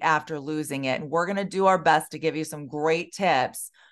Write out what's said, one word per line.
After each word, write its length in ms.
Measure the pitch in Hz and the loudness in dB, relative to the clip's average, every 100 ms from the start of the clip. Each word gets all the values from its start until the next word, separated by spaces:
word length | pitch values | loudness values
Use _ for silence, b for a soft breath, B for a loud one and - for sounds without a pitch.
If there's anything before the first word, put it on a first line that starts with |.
after 360 | 160 151 151 156 | 0 0 -2 -8
losing 460 | 139 151 143 139 131 | -6 -6 -4 -4 -2
it. 160 | 131 | -2
And 80 | 151 | -2
we're 160 | 165 175 | -2 0
gonna 180 | 196 | -2
do 220 | 202 185 190 | -2 2 4
our 140 | 185 | 4
best 320 | 160 156 156 | 4 4 2
to 80 | 151 | -4
give 160 | 156 147 | -2 -2
you 80 | |
some 240 | 156 151 143 | -4 -8 -10
great 460 | 147 156 165 175 | -2 0 0 -2
tips 580 | - 190 139 123 - - b b | -2 2 2 2 -4 -16 b b